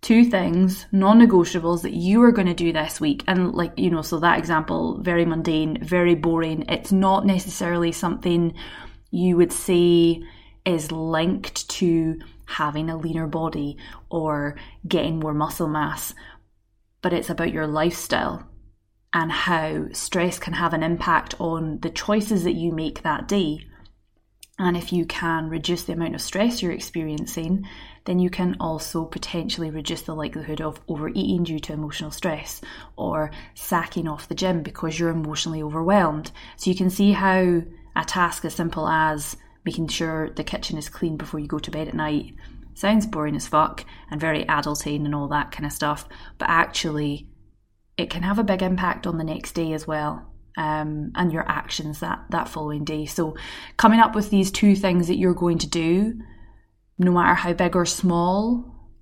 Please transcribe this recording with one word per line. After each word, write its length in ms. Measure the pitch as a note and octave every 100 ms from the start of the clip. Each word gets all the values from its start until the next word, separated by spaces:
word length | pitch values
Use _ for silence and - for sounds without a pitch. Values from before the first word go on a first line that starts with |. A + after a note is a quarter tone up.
Two 240 | - A3+ A#3+
things, 600 | G3 F3+ E3+ F#3 F#3 -
non-negotiables 880 | G3 G3 A3+ A3+ F#3 E3+ F3+ E3 E3+
that 120 | -
you 280 | E3+ F3 G#3+
are 100 | B3
gonna 220 | A3+ F3+
do 180 | E3+ E3+
this 300 | D#3 D#3 -
week. 220 | D#3 C#3+ -
And, 300 | F#3 F3+ F3
like, 180 | E3+ -
you 140 | F#3
know, 140 | E3
so 160 | D#3 D#3+
that 180 | E3+ E3
example, 640 | D#3+ D#3+ E3+ E3 E3 -
very 240 | F3+ E3+ E3+
mundane, 540 | D#3+ D#3+ D#3 D#3 D#3
very 320 | D#3 F3+ F3
boring. 520 | E3+ E3 E3 D#3+ D#3+ -
It's 220 | E3 -
not 340 | F#3+ F#3+ F#3+ G3
necessarily 680 | F#3 F#3 - F3 F3 E3+
something 640 | E3 E3+ - F3+ E3+ E3+ E3 - - - - _
you 260 | F3+ F3+ F3
would 140 | E3+
say 720 | - - F3 F3 E3+ E3+ E3 - - - -
is 280 | - E3+ D3+
linked 760 | D#3+ D#3+ D#3+ E3 F#3+ - - -
to 500 | - F3+ E3 D#3+ D#3+ - - -
having 440 | - D3+ D3 D#3+
a 80 | D#3+
leaner 300 | D#3+ E3 D#3+
body 500 | D#3+ D#3+ D#3+ C#3+ D3+ - - -
or 480 | E3+ D#3 D3 D3 D3 - - E3+
getting 320 | E3+ D#3+ D#3+
more 140 | D#3
muscle 340 | D3 D#3 - E3
mass, 460 | D3+ D3 D3+ - - - - _ _ _ _ _ _
but 120 | F3+
it's 160 | F3 -
about 240 | E3 E3+
your 140 | D#3+ D#3
lifestyle 800 | D3+ E3 E3+ - - - - - - - _ _ _ _
and 180 | E3+ E3
how 560 | - - E3+ D#3 D#3 D3+
stress 480 | - - F#3 F3 F3
can 140 | -
have 200 | E3 E3+
an 100 | E3
impact 520 | D#3+ E3+ - D#3+ - -
on 400 | E3+ E3 D#3+ D3
the 100 | E3
choices 540 | - - G#3+ G#3 G#3
that 120 | F3 E3+
you 160 | E3+
make 320 | D#3+ D#3+ -
that 240 | E3 D3 C#3+
day. 320 | G3+ E3 D#3 - - - _ _ _ _ _ - -
And 180 | F3+ F3
if 160 | -
you 140 | F3+ E3
can 440 | - E3+ D#3+ D#3+
reduce 340 | E3 D#3 F3
the 100 | -
amount 220 | E3 E3 -
of 60 |
stress 400 | - F#3 A3+ A#3+
you're 100 | F3+
experiencing, 960 | - - F3 D#3 D3+ - - E3 G3 G3 - - - -
then 140 | F3+
you 100 | F3+
can 260 | F3+ F3+ F3+
also 460 | E3+ D#3+ - E3+ D#3+
potentially 640 | - - F3 D#3+ - D#3+
reduce 340 | D#3 D3 E3
the 120 | - D#3
likelihood 460 | D3+ D#3 D#3 D3+
of 180 | D#3 D3+ -
overeating 560 | D#3 D#3+ F3+ F#3+ F3+
due 160 | E3 D#3
to 140 | -
emotional 380 | D3+ D3+ - -
stress 500 | - F#3 D3+ - - - - - -
or 360 | F3 D#3+ D3+ - -
sacking 540 | - - F3 E3 - D#3+
off 200 | D3+ -
the 80 | E3
gym 280 | F#3 F3
because 340 | D3 - E3 D#3
you're 120 | E3+
emotionally 520 | E3 D3+ D3+ E3 D#3
overwhelmed. 720 | D3+ D#3 E3 G3+ E3+ D3+ D#3 - - -
So 140 | -
you 60 | F#3
can 140 | F#3
see 220 | F3+ G3+
how 500 | G3+ G3 F#3 F3+ F3 E3 - - -
a 100 | D#3
task 400 | F#3 F3 E3 E3
as 100 | -
simple 320 | E3 D#3+ D#3
as 500 | D#3+ D#3 D3+ D3 - - _
making 260 | - D3 D#3+
sure 400 | - D#3+ D#3+ D#3
the 140 | -
kitchen 340 | D3+ - - D#3
is 120 | D3
clean 280 | - E3+ D#3
before 220 | D3+ D#3
you 80 | D3
go 120 | D3+
to 120 | -
bed 160 | D3+ D#3
at 60 |
night 420 | - D#3 D3 - - - - - -
sounds 320 | G3 G#3+ G3+
boring 280 | D#3+ D3+ D3
as 120 | -
fuck 380 | D3+ D#3 - - - -
and 100 | D3+
very 240 | D#3+ D#3 -
adulting 600 | D3+ D3 D3 D3 D3 D3
and 100 | D3
all 140 | C#3+
that 220 | D3 C#3+
kind 140 | - D3
of 60 |
stuff, 360 | - D3 D3 - - - -
but 120 | -
actually 800 | E3 - - E3+ D3+ D3 D3 - - - _ _ _ _ -
it 120 | F3
can 120 | E3+
have 160 | F3 G3+
a 60 |
big 180 | G#3 F#3
impact 460 | F#3 F#3 F#3 - F#3
on 100 | E3
the 60 |
next 300 | D#3+ D#3 -
day 180 | - E3
as 140 | D#3 D3+
well, 420 | D#3 D3+ D#3 - - - -
um, 540 | D#3 D#3 D3+ D3+ D3 -
and 160 | F3
your 180 | D#3+ -
actions 520 | - - - D#3 D3+
that, 240 | E3 - -
that 200 | E3+ -
following 340 | - D3+ D3
day. 220 | D3 D#3 D3+
So 320 | - D#3+ D#3 - - - -
coming 240 | A3 A3+
up 120 | A3
with 160 | G#3+ G3+
these 220 | G3+ F#3+
two 240 | - G#3 G3
things 320 | F#3+ F3+ E3
that 100 | -
you're 160 | F3+
going 260 | E3 F3 E3
to 80 | D3
do, 520 | E3+ D#3+ F3+ G#3+ A#3 - - - - _ _ _ -
no 140 | F3+
matter 200 | F3 F3+
how 200 | E3+ F3
big 220 | F3 F3 F3+
or 100 | F3
small 880 | - F#3 E3+ F3 F#3+ A3 A#3+ A#3+ - - -